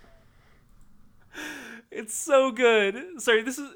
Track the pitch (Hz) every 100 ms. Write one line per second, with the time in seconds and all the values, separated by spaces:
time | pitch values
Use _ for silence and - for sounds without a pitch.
0 | - _ _ _ _ _ _ - - -
1 | - _ _ 302 302 285 233 226 _ -
2 | 220 - - 277 262 226 240 220 196 220
3 | 359 320 247 226 233 262 277